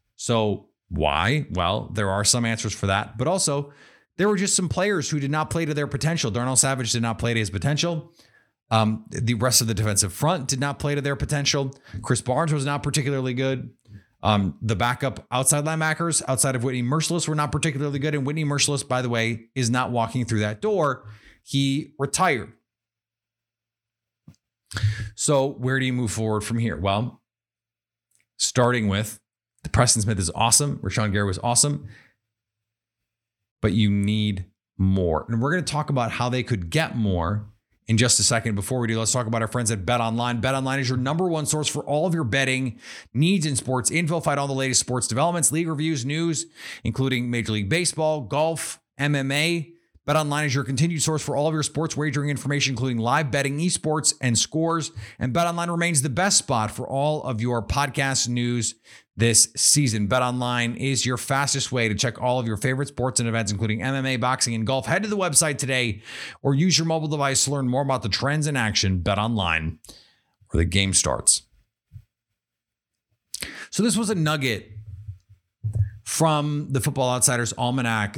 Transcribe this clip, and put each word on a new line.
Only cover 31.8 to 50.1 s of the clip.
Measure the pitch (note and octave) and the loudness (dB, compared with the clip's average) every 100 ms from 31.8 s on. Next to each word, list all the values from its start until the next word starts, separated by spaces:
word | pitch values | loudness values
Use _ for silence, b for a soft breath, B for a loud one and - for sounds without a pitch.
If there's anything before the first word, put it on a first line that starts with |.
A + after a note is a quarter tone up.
| B B B B _ _ _ _ _ _ _ _ _ _ _ _ _ _ | B B B B _ _ _ _ _ _ _ _ _ _ _ _ _ _
But | - | 2
you | G#2+ G#2 | 4 4
need | G2+ G2 G#2+ G#2+ G2 F#2 _ _ - | 4 2 2 0 -2 -6 _ _ 0
more. | F#2+ F#2+ F2+ D#2 - | 2 4 4 2 0
And | A2+ | 0
we're | C3 | 0
gonna | F3+ | 0
talk | C3 D3+ D3+ | -2 -2 0
about | C#3 A2+ | 0 0
how | - B2 | 0 0
they | B2+ | 0
could | A#2+ A2+ E2+ | -2 -2 -2
get | C#3+ D#3 B2 | -2 -2 0
more | G#2+ F2+ E2 G#2+ G#2 - _ _ - | 0 0 0 -2 -6 -16 _ _ 0
in | A2+ | 4
just | A#2+ - | 4 4
a | |
second. | G2+ A#2 A2+ | 2 2 0
Before | G2+ F#2 B2+ | -2 -2 -2
we | A#2 | 0
do, | A2+ | 0
let's | A2 | 0
talk | B2+ A2 | 0 0
about | A2+ | 0
our | A2 | 0
friends | B2+ A#2 | 0 0
at | A2 | 0
BetOnline. | F2+ B2 A2+ A2+ A#2+ A#2+ | 2 2 2 0 0 0
BetOnline | C3 C3+ C3 C3+ | 0 0 0 -2
is | B2 | 0
your | B2+ | 0
number | B2+ D#3+ F#3 | 0 0 0
one | D#3+ | 0
source | C#3+ D3+ D3 | -2 -2 -2
for | C#3+ | -4
all | - D3 F3+ | -2 0 0
of | |
your | E3+ | 0
betting | B2+ C3+ C3 C3 C3 B B B B | 0 0 2 0 -2 B B B B
needs | A#2 D#3+ G3 | 0 4 4
in | D#3 B2+ | 2 -2
sports | - B2+ A#2+ | 0 0 0
info. | D#3 E3 E3+ | 0 0 0
Find | D#3 C#3+ | 0 0
all | C#3+ | 0
the | |
latest | C3+ C3 B2 | -2 0 0
sports | - B2 - | 0 -2 -2
developments, | A2 D#3+ F3 D#3 | 0 0 2 0
league | D3+ E3+ | 0 -2
reviews, | D3+ D#3 D#3 A#2+ | -2 -2 -2 -2
news, | D3+ E3+ D3+ - B B B | -2 -2 -2 -6 B B B
including | A#2+ G#2+ C3 B2+ B2 | -4 0 0 0 -2
Major | A#2+ A2 | -2 0
League | G#2+ G2+ | -2 0
Baseball, | E3 F3 - D#3 D3+ | 0 0 0 0 -2
golf, | A2 C3+ D#3+ D#3+ - - _ - | -2 0 0 -2 -6 -12 _ -4
M | C#3+ | 0
M | C#3+ C3+ | 0 0
A, | C#3 D#3+ E3+ D3 b b _ - | 0 0 0 -4 b b _ 0